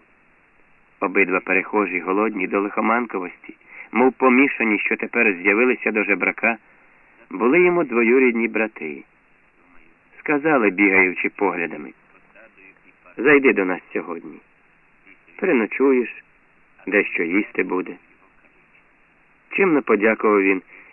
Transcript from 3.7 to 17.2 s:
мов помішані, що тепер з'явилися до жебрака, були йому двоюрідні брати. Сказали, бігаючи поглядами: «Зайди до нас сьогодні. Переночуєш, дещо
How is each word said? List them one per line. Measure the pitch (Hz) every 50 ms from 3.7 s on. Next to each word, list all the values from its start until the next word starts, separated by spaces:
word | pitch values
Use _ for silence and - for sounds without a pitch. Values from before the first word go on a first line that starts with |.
| - - - - -
мов | 110 127 131 123
помішані, | - 131 131 120 127 143 139 - - 120 110 104 98
що | - - 110
тепер | - 117 110 - 120 117 110 95 85 92
з'явилися | 101 101 110 123 127 120 - - 110 107
до | 110 98
жебрака, | 98 101 90 95 92 90 - - 117 113 - _ _ _ _ _ _ _ _ _ _ _ _ - -
були | - 90 110 123 151 175
йому | 180 175 175 175 165
двоюрідні | 127 113 117 117 113 120 135 131 123 117 117 113 117
брати. | 110 107 110 107 - - 82 78 71 67 - _ _ _ _ _ _ _ _ _ _ _ _ _ _ - - - _ _ _ _ _ -
Сказали, | - - 151 143 143 160 151 131 110 101
бігаючи | 90 92 101 98 95 95 92 92 87 - - 95
поглядами: | - - 104 92 85 87 85 78 78 78 71 62 - _ _ _ _ _ _ _ _ 104 113 113 _ - 95 95 - _ _ _ _ _ _ 90 90
«Зайди | - 110 143 147 143 135 131 104
до | 101 95
нас | 92 90 82 - - -
сьогодні. | 104 85 90 85 82 80 80 73 - - _ _ _ _ _ _ _ _ _ _ _ _ - - _ _ _ _
Переночуєш, | - - 190 160 120 107 98 - - 131 139 131 127 117 104 - - - _ _ _ _ _ _ _ _ _ _ _ -
дещо | 95 101 101 90 - - -